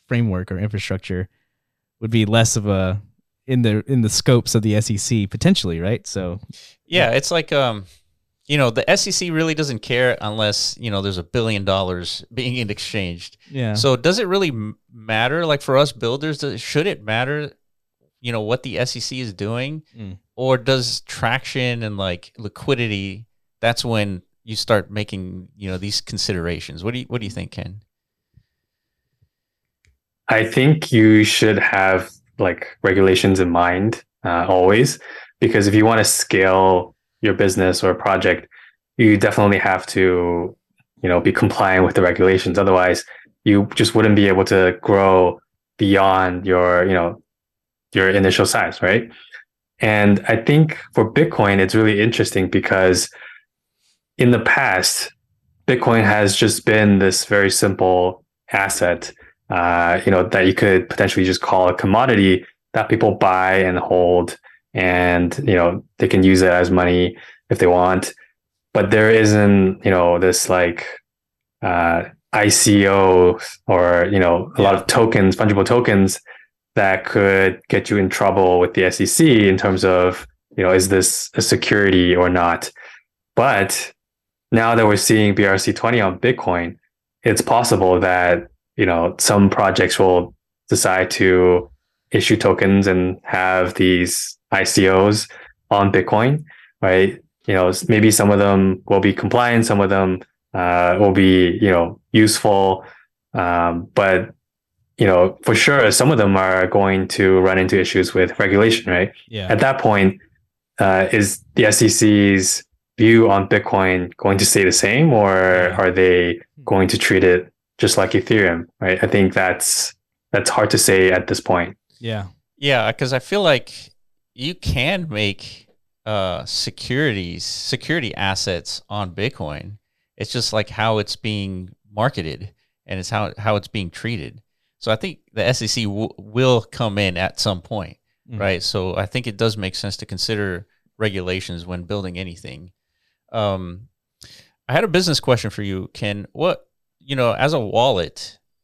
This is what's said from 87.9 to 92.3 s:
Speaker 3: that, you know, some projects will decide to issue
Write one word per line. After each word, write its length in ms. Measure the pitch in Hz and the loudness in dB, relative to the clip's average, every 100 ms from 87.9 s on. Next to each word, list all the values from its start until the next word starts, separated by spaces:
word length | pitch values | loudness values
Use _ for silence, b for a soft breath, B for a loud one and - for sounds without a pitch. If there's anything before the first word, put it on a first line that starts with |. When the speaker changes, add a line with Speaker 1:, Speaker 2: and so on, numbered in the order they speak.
| 90 | 2
Speaker 3:
that, 420 | 92 90 87 87 - _ _ - | 2 2 2 0 -4 _ _ -4
you 100 | 95 | -2
know, 300 | 85 87 98 | 0 -2 -2
some 320 | - 104 98 | 0 4 4
projects 480 | - 98 92 90 - | 2 0 2 0 2
will 380 | 95 90 85 - _ _ - | 4 2 0 -10 _ _ -4
decide 400 | 107 101 92 95 | -2 0 0 -2
to 600 | - 95 92 90 90 - _ _ _ _ | 0 2 4 4 2 -2 _ _ _ _
issue 260 | 107 - | -2 0